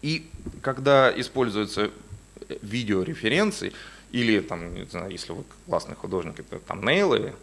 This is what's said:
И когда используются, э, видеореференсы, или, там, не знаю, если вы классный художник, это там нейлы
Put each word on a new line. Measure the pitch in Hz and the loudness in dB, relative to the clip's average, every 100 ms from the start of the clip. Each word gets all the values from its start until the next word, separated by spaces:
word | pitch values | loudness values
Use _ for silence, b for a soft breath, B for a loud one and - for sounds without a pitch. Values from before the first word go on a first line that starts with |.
И | 143 156 - - - - | -2 -4 -4 -14 -12 -6
когда | - 127 135 139 131 - | -4 0 6 8 8 4
используются, | 127 131 123 101 104 - 104 - - - - - - | -2 2 2 2 -2 0 -2 -2 -16 -18 -18 -20 -12
э, | - | -12
видеореференсы, | 104 117 113 98 92 160 110 147 214 - 95 B B B B | -6 -6 0 0 0 -2 0 2 2 0 -8 B B B B
или, | 120 117 107 | -2 4 4
там, | - 87 85 87 | 2 -6 -8 -10
не | 92 | -10
знаю, | 92 92 | -8 -8
если | 90 - | -10 -10
вы | 85 - - - | -10 -12 -18 -4
классный | 90 - - | -4 -2 -12
художник, | - 92 82 80 | -4 -4 -4 -10
это | - 87 | -12 -14
там | - 92 | -8 -4
нейлы | 104 165 202 113 104 - | 0 2 4 2 0 -8